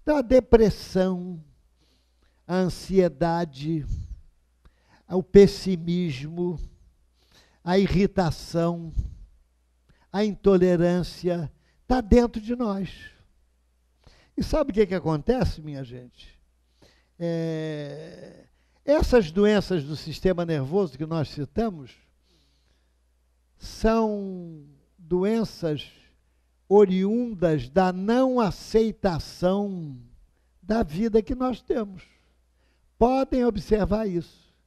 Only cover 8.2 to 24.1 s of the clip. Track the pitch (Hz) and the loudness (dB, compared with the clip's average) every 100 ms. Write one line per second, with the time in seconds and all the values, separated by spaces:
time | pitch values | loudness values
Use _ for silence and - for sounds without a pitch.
8.2 | 170 - - 170 170 170 165 - - - | -2 -2 -6 -2 -2 -2 -6 -6 -6 -10
9.2 | - _ _ _ _ _ _ _ _ 185 | -20 _ _ _ _ _ _ _ _ -2
10.2 | 214 190 196 190 185 180 175 180 156 - | -2 0 4 4 4 4 2 0 -4 -6
11.2 | 175 175 151 _ _ _ _ 254 208 233 | -4 -4 -6 _ _ _ _ -2 6 4
12.2 | 240 233 214 240 233 196 185 - - _ | 4 -2 -8 -4 -4 -4 -6 -10 -20 _
13.2 | _ _ _ _ _ _ _ _ - _ | _ _ _ _ _ _ _ _ -20 _
14.2 | _ - - 302 277 202 202 185 160 156 | _ -8 -2 -2 -2 0 0 0 -2 -4
15.2 | 143 254 180 - 151 139 131 123 123 _ | -2 0 0 -4 -10 -12 -12 -16 -20 _
16.2 | - _ _ _ _ _ _ _ _ _ | -20 _ _ _ _ _ _ _ _ _
17.2 | 170 165 165 160 156 151 147 143 160 - | -6 -4 -4 -6 -8 -8 -10 -14 -18 -20
18.2 | - - _ _ _ _ - 294 320 247 | -20 -20 _ _ _ _ 2 2 6 4
19.2 | 170 165 208 208 - 185 139 151 - 135 | 4 2 4 4 0 -4 -4 -10 -10 -2
20.2 | 190 175 170 156 131 185 185 127 156 165 | 0 0 -2 -4 -2 -2 -2 -6 -8 -6
21.2 | 143 - 139 - 226 170 127 - _ _ | -6 -8 -8 -4 -4 -6 -18 -20 _ _
22.2 | _ _ _ _ _ _ _ _ _ _ | _ _ _ _ _ _ _ _ _ _
23.2 | _ _ _ _ - - 220 226 220 | _ _ _ _ -20 -2 0 2 0